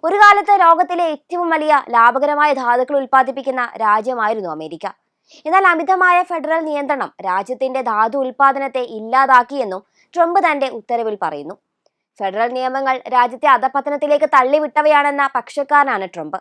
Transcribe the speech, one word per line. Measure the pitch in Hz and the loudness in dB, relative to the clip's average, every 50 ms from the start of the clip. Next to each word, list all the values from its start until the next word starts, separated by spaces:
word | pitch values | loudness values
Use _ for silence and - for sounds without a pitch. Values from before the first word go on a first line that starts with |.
| - | -2
ഒരു | 320 370 | -2 2
കാലത്ത് | 403 415 415 403 403 403 - 403 392 | 6 6 6 6 6 4 2 2 4
ലോകത്തിലെ | 359 330 330 320 359 - 359 339 349 | 6 4 4 4 2 -2 -2 -2 -2
ഏറ്റവും | 330 302 277 _ _ 349 349 349 339 | -4 -4 -6 _ _ -6 -4 -2 -2
വലിയ | 330 311 302 302 302 277 - - | -2 -2 0 2 0 0 0 0
ലാഭകരമായ | 233 233 226 240 240 262 262 294 294 294 294 302 285 | 2 4 4 4 4 2 0 0 0 0 0 0 0
ധാതുക്കൾ | 269 254 240 240 247 254 - 294 277 | -2 0 0 0 0 0 0 -2 -4
ഉൽപ്പാദിപ്പിക്കുന്ന | 269 240 - 262 262 254 254 269 262 269 254 262 240 233 - - | -2 2 2 2 2 2 -4 -8 -6 -6 -4 -4 -6 -6 -6 -4
രാജ്യമായിരുന്നു | 220 208 208 220 214 247 254 240 220 214 226 220 196 175 | 0 0 2 0 0 -4 -4 -2 -2 -2 -2 -4 -4 -8
അമേരിക്ക. | 156 156 156 156 170 156 - 190 - _ _ _ _ _ _ _ _ - _ | -8 -8 -10 -12 -12 -10 -10 -12 -12 _ _ _ _ _ _ _ _ -12 _
എന്നാൽ | 302 330 381 392 370 | 0 0 4 4 4
അമിതമായ | 339 320 330 311 381 370 370 359 359 349 370 | 2 2 0 0 0 2 4 4 4 2 0
ഫെഡറൽ | 359 349 330 269 311 320 320 | -2 -6 -8 -4 -2 -2 -2
നിയന്ത്രണം | 320 311 302 285 285 277 302 269 208 - _ _ 202 | -2 -4 -6 -6 -4 -4 -4 -4 -4 -8 _ _ -6
രാജ്യത്തിന്റെ | 190 180 190 202 - 254 - 269 262 254 262 | -4 -4 -4 -4 -6 -6 -4 -4 -4 -4 -4
ധാതു | 254 233 220 208 220 233 214 277 | -4 -2 0 0 0 0 0 -2
ഉൽപ്പാദനത്തെ | 269 262 - _ 277 277 269 277 277 269 - 262 | -4 -4 -2 _ 2 2 2 2 -4 -6 -4 -6
ഇല്ലാതാക്കിയെന്നും | 247 - 233 214 214 226 233 262 269 262 262 247 240 240 277 285 247 202 185 190 _ _ _ _ _ _ _ | -8 -6 -8 -12 -8 -2 2 2 4 6 6 4 4 2 -4 -6 -6 -4 -6 -10 _ _ _ _ _ _ _
ട്രംപ് | 339 339 330 349 392 381 330 | -2 0 2 2 2 2 2
തന്റെ | 302 285 269 262 | 0 0 -4 -6
ഉത്തരവിൽ | 254 233 208 _ 240 233 233 220 214 196 | -6 -10 -8 _ -4 -4 -4 -4 -6 -4
പറയുന്നു. | 185 160 156 147 143 151 196 _ _ _ _ _ _ _ _ _ _ _ _ _ | -6 -6 -6 -8 -12 -12 -14 _ _ _ _ _ _ _ _ _ _ _ _ _
ഫെഡറൽ | 208 190 185 208 226 240 247 | -8 -6 -2 -2 -4 -2 -2
നിയമങ്ങൾ | 254 254 262 262 269 269 269 262 254 - - 240 | -4 -6 -4 -4 -4 -2 -2 -4 -4 -4 -2 0
രാജ്യത്തെ | 247 240 247 240 247 - 294 | 0 0 0 -2 -2 2 2
അധപതനത്തിലേക്ക് | 269 233 214 262 254 277 262 285 294 285 294 285 294 294 311 | 2 2 2 -2 -2 -4 -4 -4 -6 -4 -2 0 0 0 0
തള്ളിവിട്ടവയാണെന്ന | 294 - 269 254 262 277 311 302 285 _ 302 302 302 302 294 285 294 285 285 285 269 _ | 2 2 2 2 4 2 0 0 0 _ 0 2 4 4 4 2 0 -2 -2 -4 -2 _
പക്ഷക്കാരനാണ് | 247 240 - - 294 285 277 294 285 285 277 240 202 190 180 - | -6 -8 -6 -8 -8 -4 2 2 2 2 2 -2 -6 -6 -8 -10
ട്രംപ്. | 175 156 151 160 185 | -12 -12 -10 -10 -12